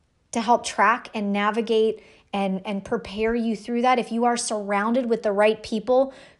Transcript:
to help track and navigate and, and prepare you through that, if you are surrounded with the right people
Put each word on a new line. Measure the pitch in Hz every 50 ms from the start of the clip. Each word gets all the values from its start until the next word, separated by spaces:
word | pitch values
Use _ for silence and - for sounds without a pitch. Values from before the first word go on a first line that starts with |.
| _ _ _ _ _ _ -
to | 233
help | 214 220 240 226 226
track | - - - 202 208 233 247 - - -
and | 226 202 202 202
navigate | 202 202 214 208 233 220 214 226 220 220 220 220 220 - - - _ _ _
and, | - 202 196 190 190 190 190
and | 214 202 196 190
prepare | - 240 233 - - 190 214 220 226 233
you | 240 226 226 220
through | 202 - - 240 240
that, | 240 254 254 240
if | - - 226
you | 233 240
are | 240 240
surrounded | 233 - - 220 214 202 196 208 196 202 226 233 262 247 233
with | 226 220 -
the | 214 196
right | 196 208 220 220 214 -
people | - 226 214 208 - 254 254 269 269 - - - - _ _